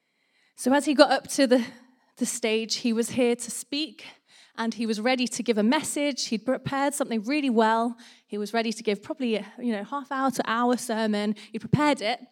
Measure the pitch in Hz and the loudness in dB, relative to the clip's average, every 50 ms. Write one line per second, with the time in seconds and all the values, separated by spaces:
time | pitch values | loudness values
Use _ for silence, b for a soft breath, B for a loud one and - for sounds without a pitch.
0 | _ _ _ _ _ _ _ _ _ _ _ - - 254 269 285 285 294 277 247 | _ _ _ _ _ _ _ _ _ _ _ -4 0 2 2 2 2 4 6 6
1 | 294 214 254 262 - - - - 277 226 247 262 233 B B B B B B B | 6 8 6 2 -2 -2 0 2 4 6 4 4 2 B B B B B B B
2 | B B B - 247 233 - - - 220 220 226 226 214 - - - 240 220 226 | B B B -6 -4 -4 -4 -2 -2 0 0 0 -2 -2 -4 -2 0 0 2 0
3 | 233 - - 247 254 240 240 240 - - - - - _ - 285 311 247 202 - | 0 0 0 2 2 2 2 0 -4 -8 -10 -12 -10 _ -6 -6 -6 -6 -10 -14
4 | - - b b b b b b b b b - 226 226 226 214 240 220 226 202 | -20 -20 b b b b b b b b b -6 -6 -4 -4 -4 -2 -2 -2 0
5 | 214 254 262 247 254 - - - 196 - 226 214 208 220 277 311 302 - - 311 | 0 0 2 2 0 -2 -4 -4 -2 0 0 2 4 4 2 2 0 -2 -2 -2
6 | 285 294 262 - - - 233 214 - 254 262 254 262 - 277 269 277 285 277 - | -2 -2 -2 -4 -4 -4 -4 -4 -2 -2 -4 -4 -4 -4 -2 0 0 0 0 -2
7 | 277 - 233 226 196 226 285 302 277 269 226 226 220 220 226 226 233 240 233 B | -4 -2 -4 -4 -2 -2 -2 0 0 2 4 4 4 4 4 2 0 -2 -4 B
8 | B B B B B _ - 208 208 202 226 226 226 233 214 - 214 220 202 208 | B B B B B _ -8 -6 -6 -2 -2 -2 -2 -2 -4 -4 -2 -4 -4 -2
9 | - - - - 262 233 220 202 202 208 - - 247 240 220 202 208 - 277 285 | -4 -8 -8 -4 -4 -2 -2 -2 -4 -8 -12 -8 -4 -4 -4 -4 -4 -6 -8 -8
10 | 262 - 277 262 269 269 262 - - - 220 233 247 247 247 233 - - 220 220 | -8 -6 -4 0 0 0 0 0 -2 -2 0 0 2 2 2 0 -2 -2 -2 0
11 | 226 214 208 208 208 208 208 B B B - 226 - - - 254 302 294 277 214 | 0 0 0 0 0 -2 -2 B B B -12 -10 -2 2 2 4 4 4 2 2
12 | 196 214 247 - 254 - | 0 -2 -4 -4 -8 -16